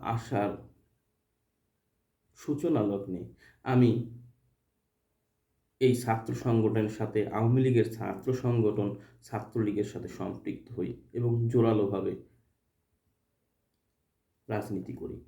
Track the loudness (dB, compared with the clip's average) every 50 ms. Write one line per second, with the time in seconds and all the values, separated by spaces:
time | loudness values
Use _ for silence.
0 | -2 -2 -4 -4 -4 -2 -2 0 0 0 -2 -6 -12 -18 -20 _ _ _ _ _
1 | _ _ _ _ _ _ _ _ _ _ _ _ _ _ _ _ _ _ _ _
2 | _ _ _ _ _ _ _ _ -6 -6 -4 -2 0 0 2 2 2 2 0 -2
3 | -4 -6 -8 -10 -10 -12 -16 _ _ -20 _ _ _ 2 4 6 6 6 6 2
4 | -2 -6 -10 -16 -20 -20 _ _ _ _ _ _ _ _ _ _ _ _ _ _
5 | _ _ _ _ _ _ _ _ _ _ _ _ _ _ _ _ 4 4 4 4
6 | 2 0 0 0 0 -4 -6 -2 0 2 4 4 4 4 2 2 0 0 -2 -4
7 | -6 -2 -2 -2 -2 0 0 0 2 4 4 4 4 4 4 4 2 2 -2 -8
8 | -8 -8 -8 -6 -4 -4 -4 0 0 0 2 4 2 2 2 2 -2 -2 -2 -6
9 | -12 -20 -20 _ _ -10 -8 -8 -8 -6 -4 -2 -2 0 0 -2 -2 -4 -4 -10
10 | -10 -10 -10 -8 -8 -8 -8 -8 -8 -10 -10 -10 -12 -12 -8 -8 -6 -6 -8 -12
11 | -16 _ -6 -2 0 0 2 2 0 2 4 4 6 6 4 4 2 0 0 -2
12 | -2 -4 -6 -6 -12 _ _ _ _ _ _ _ _ _ _ _ _ _ _ _
13 | _ _ _ _ _ _ _ _ _ _ _ _ _ _ _ _ _ _ _ _
14 | _ _ _ _ _ _ _ _ _ -4 -4 -4 -4 -4 -6 -6 -6 -8 -10 -10
15 | -10 -10 -10 -12 -14